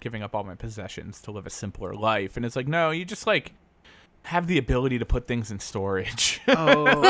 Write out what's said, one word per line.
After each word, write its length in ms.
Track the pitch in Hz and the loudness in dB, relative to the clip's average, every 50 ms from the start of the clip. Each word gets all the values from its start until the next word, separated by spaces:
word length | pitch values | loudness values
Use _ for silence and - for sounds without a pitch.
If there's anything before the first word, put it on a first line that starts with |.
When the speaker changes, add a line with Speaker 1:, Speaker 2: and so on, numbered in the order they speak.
Speaker 1:
giving 200 | - 120 117 107 | -10 -8 -8 -8
up 140 | 104 101 - | -8 -6 -4
all 80 | 104 101 | -6 -6
my 120 | 98 87 | -6 -10
possessions 680 | - - 113 104 107 95 95 - - - 107 101 - | -10 -12 -10 -10 -10 -10 -10 -10 -12 -12 -14 -14 -14
to 100 | - 113 | -14 -12
live 140 | 104 101 95 | -12 -10 -10
a 20 | 98 | -10
simpler 440 | - - 113 98 - - 98 90 101 | -10 -8 -8 -8 -8 -8 -8 -8 -6
life." 420 | 104 107 110 110 104 98 95 - | -2 0 0 0 0 -2 -4 -6
And 100 | - 120 | -6 -6
it's 120 | 117 - | -4 -4
like, 100 | 131 127 | -4 -4
no, 240 | 139 160 170 165 156 | -2 0 0 2 0
you 140 | 160 165 185 | 0 -2 -6
just, 200 | 180 214 - - | -8 -8 -4 0
like, 280 | 220 202 147 - - - - _ _ _ _ - - - - - _ _ _ - | 0 0 0 0 -4 -18 -20 _ _ _ _ -20 -20 -20 -20 -20 _ _ _ -8
have 200 | - 170 175 175 | -2 0 0 2
the 140 | 170 180 143 | 2 2 2
ability 400 | 120 - 131 123 131 135 127 117 | 2 2 2 2 2 2 2 0
to 60 | 113 | 0
put 220 | - - 123 - | 2 0 0 0
things 220 | - 120 120 113 - | -2 -4 -4 -4 -4
in 100 | 107 101 | -6 -8
storage. 840 | - - - 104 95 98 95 95 95 - - - - - - - - | -8 -6 -4 -4 -2 0 0 -2 -2 -2 -2 0 0 0 0 0 2
<laughs> 40 | |
Speaker 2:
Oh, 560 | - 170 160 320 285 - 302 - - - - - | 2 4 6 6 6 6 6 6 4 4 8 8